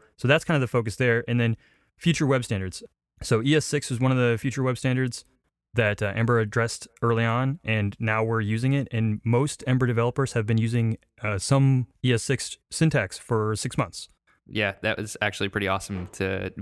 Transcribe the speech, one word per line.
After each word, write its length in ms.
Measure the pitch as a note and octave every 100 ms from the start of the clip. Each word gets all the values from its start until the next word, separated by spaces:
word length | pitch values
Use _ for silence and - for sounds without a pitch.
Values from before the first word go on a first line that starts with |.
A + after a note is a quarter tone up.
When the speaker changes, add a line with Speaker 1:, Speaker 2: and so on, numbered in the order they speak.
| _ -
Speaker 1:
so 100 | B2
that's 180 | D#3
kind 120 | - D#3
of 40 |
the 60 | B2
focus 300 | B2+ A2 -
there. 260 | B2 A#2 A#2
And 100 | A#2+
then 180 | A#2 A2+ _ _ _ _
future 280 | E3+ D#3+ C#3+
web 180 | C3+
standards. 380 | A#2+ G2+ F#2+ - - _ _ _
So 200 | - A2+
E 100 | C3
S 100 | D#3
six 260 | - D3 -
was 100 | A#2
one 100 | C3
of 80 | B2+
the 200 | A#2+ A#2
future 260 | C#3 B2+
web 120 | B2+ B2
standards 480 | C3 B2+ C3 - - _ _ _ _
that, 280 | - G#2+ G#2
uh, 80 | G#2+ G2
Ember 240 | A#2 A#2+
addressed 480 | G#2+ A#2 A2+ - - _
early 240 | A#2 A2+ A#2
on, 340 | A#2 C3 D3
and 320 | - A2 G2+ -
now 240 | A2+ A2
we're 160 | A2+ A2+
using 320 | G#2 A2 C3
it. 160 | C#3 B2+
And 300 | A2+ A2+ G#2+
most 380 | A2+ A#2+ D3 - -
Ember 200 | B2+ B2
developers 460 | A#2 A#2 C3+ C3
have 140 | A#2+ G#2+
been 100 | A2+
using, 400 | A2+ A#2 A2+ A2 _ _
uh, 140 | G#2+ G2+
some 500 | - C#3 C3+ C3 A#2+ _
E 120 | B2+
S 80 | A#2
six 340 | - C3 - - _
syntax 480 | - D#3+ C#3+ F#2+ -
for 360 | - A2+ G#2+ G#2+
six 200 | B2+ -
months. 320 | G2+ - - _ _ _ -
Speaker 2:
Yeah, 260 | - G#2 G2
that 160 | G#2+ -
was 220 | G#2 -
actually 300 | G#2 - G2+
pretty 180 | G#2 G2
awesome 400 | F#2+ - F#2+ F2+
to 380 | - F#2+ F#2 F#2+ -